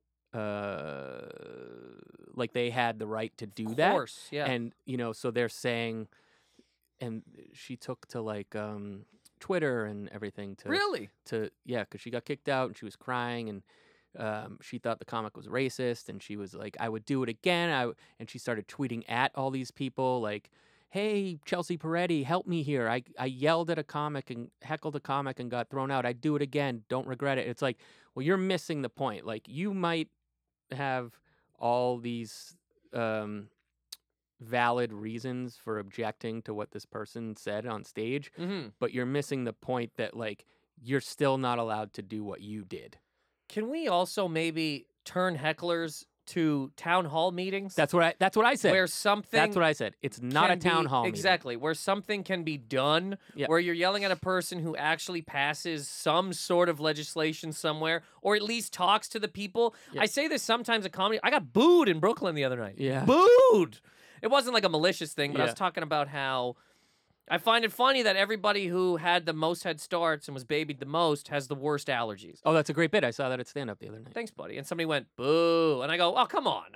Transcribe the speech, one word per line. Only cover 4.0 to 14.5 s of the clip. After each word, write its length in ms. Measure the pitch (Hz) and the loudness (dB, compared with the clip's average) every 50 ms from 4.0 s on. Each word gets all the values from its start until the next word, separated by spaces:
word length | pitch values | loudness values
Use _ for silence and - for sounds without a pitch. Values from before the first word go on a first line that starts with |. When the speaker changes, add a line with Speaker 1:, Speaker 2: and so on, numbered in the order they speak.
| 127 113 - - - - | 0 -4 -10 -16 -16 -10
Speaker 2:
yeah. 140 | - 143 147 | -8 -4 -2
Speaker 1:
And, 280 | 135 131 120 117 117 - _ _ | -2 -2 -2 -4 -6 -10 _ _
you 100 | - 127 123 | -8 -6 -4
know, 140 | 120 117 | -4 -4
so 200 | 110 - - 127 | -6 -6 -6 -4
they're 180 | 110 123 123 113 | 0 0 0 -2
saying, 580 | - - - 127 120 117 117 117 113 113 110 - _ _ _ _ _ _ _ _ _ _ _ _ _ _ _ _ _ - | -2 -4 -2 -2 -2 0 -2 -4 -4 -6 -8 -12 _ _ _ _ _ _ _ _ _ _ _ _ _ _ _ _ _ -10
and 240 | 131 120 110 110 - _ - - - - - | -10 -8 -8 -8 -12 _ -20 -20 -20 -20 -20
she 220 | - - - 131 | -20 -16 -14 -14
took 300 | 120 - - 127 - - - | -12 -10 -10 -10 -10 -12 -12
to, 120 | - 120 | -10 -8
like, 340 | 113 110 107 104 101 - - | -6 -6 -6 -6 -8 -8 -8
um, 500 | 107 107 107 104 104 101 101 101 95 101 _ _ _ _ _ _ - | -8 -6 -6 -8 -8 -10 -12 -12 -14 -16 _ _ _ _ _ _ -12
Twitter 460 | - - 190 180 156 143 127 120 110 | -6 -4 -2 0 0 0 0 0 -2
and 220 | 107 104 101 104 - | -4 -6 -8 -10 -12
everything 460 | - 104 107 101 - - 104 98 98 - | -12 -12 -12 -12 -10 -10 -12 -12 -12 -12
to 120 | - - | -6 -4
Speaker 2:
Really? 400 | 302 381 403 415 359 175 107 98 _ _ _ | -2 0 0 -2 -2 -4 -8 -10 _ _ _
Speaker 1:
to, 240 | - - 113 110 - - _ _ | -6 -4 -4 -4 -6 -8 _ _
yeah, 180 | - 123 117 104 | -6 -4 -4 -4
'cause 160 | - - 101 | -6 -8 -14
she 120 | - 123 | -12 -10
got 140 | 117 120 - | -8 -8 -6
kicked 220 | - 147 139 _ - | -8 -8 -6 _ -2
out 200 | 139 131 131 120 | 0 0 0 -2
and 100 | - - | -6 -10
she 80 | - | -14
was 100 | 104 - | -16 -16
crying 540 | - _ - 127 123 120 120 120 120 117 110 | -12 _ -6 -4 -4 -2 -4 -4 -6 -6 -8
and, 140 | 104 98 95 _ _ _ _ _ _ _ _ _ - - | -8 -10 -12 _ _ _ _ _ _ _ _ _ -12 -8
um, 420 | 113 110 107 107 110 - | -6 -6 -6 -6 -8 -10